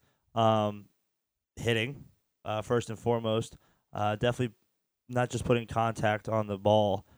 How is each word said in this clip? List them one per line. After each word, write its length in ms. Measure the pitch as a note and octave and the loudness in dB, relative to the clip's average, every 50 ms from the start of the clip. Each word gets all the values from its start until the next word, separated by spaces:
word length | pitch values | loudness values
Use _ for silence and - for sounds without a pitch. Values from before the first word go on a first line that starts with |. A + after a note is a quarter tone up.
| _ _ _ _ _ _ - | _ _ _ _ _ _ 0
um, 520 | A2+ A2+ A2+ A2 A2 G#2+ G#2 G#2 G#2 G2+ - _ _ _ _ _ _ _ _ _ _ _ _ _ | 2 4 4 4 4 2 0 -4 -6 -12 -20 _ _ _ _ _ _ _ _ _ _ _ _ _
hitting, 500 | - - A2+ A#2 A2+ A2 B2+ C#3+ - - - _ _ _ _ _ _ - | -4 -2 0 0 0 0 -2 -4 -10 -16 -20 _ _ _ _ _ _ -8
uh, 180 | - G#2+ G#2+ G#2 | -6 -6 -6 -2
first 260 | - B2 A#2+ A2 - | 0 0 0 0 -2
and 100 | A2+ G2 | -8 -6
foremost. 560 | - A#2 A#2+ A#2 A2+ A2 A2 A2+ A#2 - - - _ _ _ _ _ _ - | -2 -2 -2 0 0 0 0 0 -2 -4 -8 -20 _ _ _ _ _ _ -6
Uh, 220 | G2 G#2 G#2 G#2+ | -4 -2 -2 0
definitely 380 | G#2 A#2+ A#2+ A#2+ - B2 A#2 - _ _ _ _ _ _ _ _ _ _ - | 0 0 0 0 0 -2 -4 -6 _ _ _ _ _ _ _ _ _ _ -6
not 220 | B2 B2 B2 B2 | -2 -2 -2 -2
just 160 | - A2+ G#2+ | -2 -2 0
putting 220 | - B2+ A#2+ A2+ G#2 | 2 0 0 0 -2
contact 600 | - A2+ A2+ A2+ A2 - - G#2+ G#2+ G#2+ - - | -2 0 0 0 0 0 0 0 0 0 -2 -2
on 200 | A2 A2 G#2+ G#2 | -2 -2 -2 -2
the 100 | G2+ F#2+ | -4 0
ball, 480 | G2 G#2 G#2+ G#2+ G#2+ G#2 F#2+ F#2+ - _ - | 2 4 4 4 4 2 0 -2 -4 _ -20